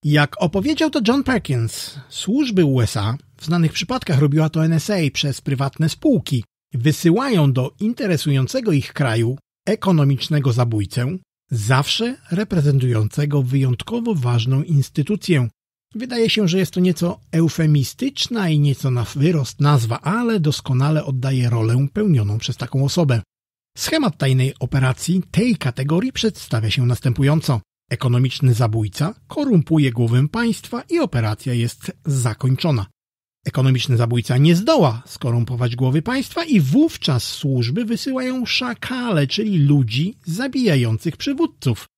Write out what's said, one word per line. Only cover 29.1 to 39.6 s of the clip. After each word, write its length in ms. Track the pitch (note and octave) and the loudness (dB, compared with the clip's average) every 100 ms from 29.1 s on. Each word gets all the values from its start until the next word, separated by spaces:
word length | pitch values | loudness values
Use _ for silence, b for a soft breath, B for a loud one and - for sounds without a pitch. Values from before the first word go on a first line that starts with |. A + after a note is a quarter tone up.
| A#3 _ | -4 _
korumpuje 640 | - C#4+ G3 - D#3+ C3+ | -4 2 2 2 2 2
głowę 380 | A#2+ A#2 A#2+ D3 | 0 2 2 0
państwa 540 | A3+ A#3 - - A#3+ - | 0 -2 -2 -6 -10 -4
i 80 | E4+ | -2
operacja 560 | C4+ B2 A2 G#2+ - | 0 0 -2 -4 -4
jest 380 | B2 A#2 - - - - | -2 -2 -4 -14 -10 -4
zakończona. 800 | C3+ A#2+ G#2+ B2+ C3 E3+ B2+ G2 _ _ _ _ _ - | -2 -2 -2 0 0 0 -2 -4 _ _ _ _ _ -6
Ekonomiczny 500 | - C3 B2+ - A#2+ | 0 2 2 2 0
zabójca 400 | A#2 A#2+ - B2+ | 2 0 0 4
nie 200 | D3+ E3+ | 6 4
zdoła 460 | A3+ D#4 D3+ A2+ - | 4 4 4 0 -10
skorumpować 680 | - B2 A#2+ A#2 B2 B2 A#2+ | -8 -2 -2 -2 -2 -4 0
głowy 260 | C3 D3 | 0 0
państwa 420 | D#3+ C4 - - | -2 -4 -4 -6
i 160 | E4+ A#3 | 2 2
wówczas 600 | C3 F#3+ D#4+ - - B2 | 4 4 2 0 -2 -2
służby 600 | - - D3 B2+ A#2 E3 | -2 -6 -2 0 -2 -2
wysyłają 640 | A3+ A#3 - B3+ B3+ C4 A#3+ | -2 -4 -4 -4 -4 -4 -2
szakale, 800 | - B3 A#3 - B3+ B3 F3 C#3 | -4 -4 -8 -6 -6 -2 0 0
czyli 320 | - G#3+ | -2 0
ludzi 560 | F#3 | 2